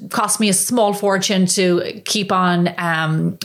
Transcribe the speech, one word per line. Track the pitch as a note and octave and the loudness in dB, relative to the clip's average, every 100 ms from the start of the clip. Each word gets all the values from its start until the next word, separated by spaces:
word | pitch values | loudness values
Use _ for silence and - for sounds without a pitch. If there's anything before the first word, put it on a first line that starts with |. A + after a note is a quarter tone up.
| - | -8
cost | F3+ G#3 - | -2 -2 2
me | G#3+ | 2
a | |
small | F#3 - B3 G#3 | 2 0 2 2
fortune | G3+ G3+ F#3+ F#3+ G3 F3+ | 0 0 0 0 2 2
to | - F#3 F3 - - - | 2 2 2 -2 -8 -6
keep | G#3+ G3 | -4 0
on, | F#3+ F3+ F3 F3 - | 2 2 2 0 -2
um, | F3 D#3+ D#3+ D#3 E3+ - | -2 -2 0 0 -2 -4